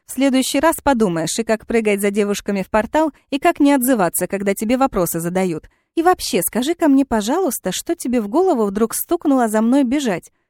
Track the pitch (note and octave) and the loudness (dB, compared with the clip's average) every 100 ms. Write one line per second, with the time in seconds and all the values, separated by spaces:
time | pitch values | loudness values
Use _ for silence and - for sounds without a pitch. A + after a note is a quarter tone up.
0 | _ - C4+ C4 B3+ C#4 D#4 D#4 C#4+ B3 | _ 0 2 2 0 0 0 0 0 2
1 | G#3 D#3+ E3+ - A3+ A3 - A3+ G#3+ G3+ | 0 0 -4 -4 -2 -4 0 -2 0 0
2 | G3+ G3+ G3+ G3 - G3 F#3 G#3+ A3 D4+ | 0 0 -2 -4 -4 -6 -2 -2 0 0
3 | D#4 - _ C#4 F4 E4+ C#4+ C#4+ B3 A#3+ | 0 -4 _ -2 0 4 4 4 2 2
4 | E3+ - F3+ G3 G3+ G3 G#3+ B3+ C4+ G3+ | 0 -2 -4 -4 -2 -2 -2 0 0 0
5 | E3+ E3 E3+ F#3 F#3+ D#3 - _ _ - | -2 -2 -4 -2 -2 -4 -10 _ _ 0
6 | E4 F4+ - G3 - G#3 C4 F4 D#4+ C4+ | 2 0 0 -2 -2 -4 -4 0 2 4
7 | C4+ A3+ G#3 E4 F4+ - F#3 - - E4+ | 2 -2 -2 -2 -2 -2 -6 -8 -6 -6
8 | C4 B3 G3+ C#4 F#4+ C4 G#3 G3 A3+ - | -2 -2 0 0 2 2 0 0 -2 -4
9 | - E4+ D#4 C4+ A3+ A3 A3+ C#4 B3 D4 | -4 -4 0 2 2 0 2 2 2 0
10 | B3+ F3 - _ _ | -2 -6 -8 _ _